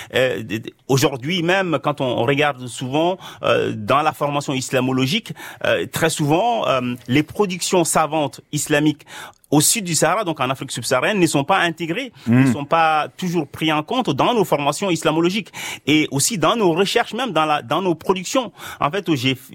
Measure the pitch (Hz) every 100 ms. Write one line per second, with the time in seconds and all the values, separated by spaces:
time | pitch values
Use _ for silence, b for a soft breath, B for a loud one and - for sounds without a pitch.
0 | - 117 127 92 110 110 - - - 131
1 | 147 131 131 185 165 190 185 143 147 143
2 | 131 113 120 143 147 127 127 - 123 143
3 | 170 190 B B - 117 110 113 104 135
4 | 156 - 143 143 143 131 123 131 127 131
5 | 131 214 - B B - 107 107 95 -
6 | 160 - 147 160 233 226 131 131 123 123
7 | - 135 151 - 202 175 - 190 165 180
8 | 156 156 139 - - 147 - 147 151 143
9 | B B B - _ 147 147 233 180 156
10 | 156 190 190 151 127 135 135 - 117 127
11 | 160 208 165 147 139 190 170 160 165 185
12 | 262 B - 120 135 147 143 165 160 156
13 | 135 - 185 170 143 - 160 151 151 247
14 | 214 135 165 240 185 147 143 147 196 165
15 | 160 156 170 208 - B B B - 156
16 | 151 135 - 220 156 233 190 160 190 233
17 | 233 214 262 160 156 151 120 151 190 160
18 | - 190 180 262 220 B B - 139 190
19 | 185 147 127 127 -